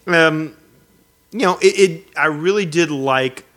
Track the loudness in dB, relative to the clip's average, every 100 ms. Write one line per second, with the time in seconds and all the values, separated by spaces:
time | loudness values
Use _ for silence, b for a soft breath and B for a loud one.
0 | -2 2 2 2 -6 -14 _ _ _ _
1 | _ _ _ -4 -2 2 2 4 2 0
2 | -10 -4 -2 0 -2 -2 -2 -2 -2 -2
3 | -2 0 -2 -6 -18